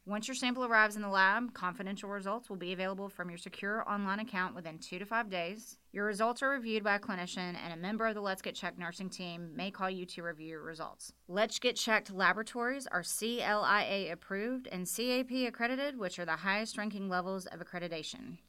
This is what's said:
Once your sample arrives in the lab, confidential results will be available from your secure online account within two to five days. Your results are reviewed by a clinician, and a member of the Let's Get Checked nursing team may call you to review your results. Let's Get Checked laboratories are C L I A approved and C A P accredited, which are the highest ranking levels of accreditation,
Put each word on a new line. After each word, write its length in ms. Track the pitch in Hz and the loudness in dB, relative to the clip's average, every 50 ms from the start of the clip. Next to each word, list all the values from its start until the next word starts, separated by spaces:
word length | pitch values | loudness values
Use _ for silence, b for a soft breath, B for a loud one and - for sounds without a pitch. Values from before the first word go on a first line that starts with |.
| - | -8
Once 220 | 185 208 214 220 | -6 -4 -4 -4
your 80 | 262 262 | -4 -4
sample 280 | 254 - 247 247 254 254 | 0 0 0 0 2 2
arrives 320 | 240 233 220 214 214 208 | 6 8 8 8 8 4
in 60 | 214 | 0
the 60 | 214 | -2
lab, 480 | 202 196 190 190 190 202 233 247 233 - | 2 6 8 8 8 8 6 2 -2 -4
confidential 520 | - 185 180 175 175 196 196 202 196 - | -2 -2 -2 -2 -2 -4 -4 -4 -6 -4
results 420 | 196 202 202 190 196 208 240 240 - | -4 -4 -4 -2 -2 -2 -4 -4 -6
will 80 | 202 | -8
be 160 | 185 175 175 185 | -6 -2 -2 -2
available 360 | 180 185 190 196 190 196 196 | 0 0 -2 -2 -2 -6 -8
from 200 | - - 180 180 | -6 -6 -6 -6
your 80 | 170 175 | -6 -8
secure 500 | - 196 - - 202 202 214 226 - - | -10 -10 -8 -4 -2 -2 0 0 0 0
online 300 | 208 202 202 190 196 208 | 0 0 2 0 0 0
account 340 | 220 - - 185 185 180 - | -2 -2 0 0 0 0 -2
within 240 | 180 165 165 156 | -6 -8 -8 -10
two 220 | 165 - - 180 180 | -10 -10 -8 -6 -6
to 60 | 202 | -4
five 220 | 202 - 226 233 | 0 0 0 0
days. 520 | 208 190 175 170 170 202 220 - - - - _ - | 0 0 -2 -2 -2 -4 -8 -12 -16 -20 -20 _ -10
Your 140 | - 190 208 | -4 -2 0
results 380 | 214 208 190 220 233 240 240 277 | 0 2 4 4 2 2 2 2
are 80 | 269 | 2
reviewed 320 | 277 269 233 226 220 220 202 | 2 2 0 0 0 2 4
by 120 | 208 202 | 4 2
a 40 | 202 | 2
clinician, 560 | 202 - 196 180 175 175 - 190 180 180 175 | 2 -2 -4 -2 -2 -4 -4 -4 -4 -4 -4
and 180 | - - 170 165 | -6 -6 -8 -6
a 40 | |
member 280 | 165 175 190 214 220 226 | -4 -4 -2 0 2 2
of 80 | 220 214 | 2 2
the 80 | 208 | 0
Let's 220 | 202 196 190 190 - | 0 -2 -2 -2 -4
Get 100 | 190 - | -6 -6
Checked 240 | - - 175 170 | -4 -6 -6 -4
nursing 320 | - 180 170 170 - 190 185 | -4 -6 -6 -6 -6 -6 -6
team 460 | 180 - 185 175 170 170 170 165 151 | -6 -6 -8 -6 -6 -8 -8 -8 -6
may 160 | - 180 202 | -4 -4 -4
call 180 | 190 - 190 190 | -2 -2 -2 -2
you 160 | 190 185 180 | -2 -2 -6
to 160 | 180 - - | -8 -8 -6
review 280 | 170 170 165 151 156 160 | -6 -6 -6 -6 -8 -10
your 120 | 160 151 | -10 -8
results. 520 | 147 160 165 156 160 - 95 - - - - _ _ | -8 -10 -8 -8 -10 -10 -10 -14 -16 -18 -18 _ _
Let's 300 | - 175 202 220 220 - | -2 2 2 2 2 2
Get 200 | - - 247 233 | 2 2 2 2
Checked 360 | - - 240 220 208 - - 196 | 2 2 4 4 4 4 2 0
laboratories 720 | 185 190 175 185 208 226 - - 240 233 240 262 277 254 | 6 6 6 6 6 0 -4 -2 0 0 0 0 -2 -4
are 160 | - - 180 | 0 0 0
C 400 | 165 - - - 208 233 233 240 | 0 0 -2 0 0 0 0 2
L 220 | 113 156 214 208 196 | 2 4 4 4 6
I 240 | - 196 208 190 - | 6 6 6 4 4
A 200 | 196 196 190 156 | 2 0 0 -2
approved 580 | 170 175 - - 196 196 208 240 254 262 254 | -4 -6 -6 -6 -4 -2 -2 -2 -2 -4 -4
and 200 | - - 180 180 | -6 -6 -4 -4
C 320 | 175 - - 233 254 247 254 | -2 -2 0 2 2 2 2
A 40 | 262 | 2
P 240 | 254 247 262 254 | 0 0 0 0
accredited, 500 | 233 240 - 233 240 262 262 277 294 277 | 0 0 0 0 0 0 0 0 -2 -2
which 220 | 247 202 180 - - | -2 -4 -4 -2 -2
are 60 | 175 | -2
the 80 | 165 160 | -2 -2
highest 440 | 156 170 196 196 208 226 220 - | 0 2 2 2 2 0 -2 -2
ranking 320 | 220 208 214 202 202 196 190 | -2 -2 -2 -2 -2 -2 0
levels 380 | 185 180 175 185 190 190 180 | 0 0 0 0 -2 -4 -4
of 120 | - - 165 | -8 -10 -10
accreditation, 760 | 170 - - 175 170 175 165 160 156 - - - - - 170 - - | -10 -8 -6 -6 -4 -4 -4 -4 -6 -6 -8 -10 -10 -12 -14 -14 -16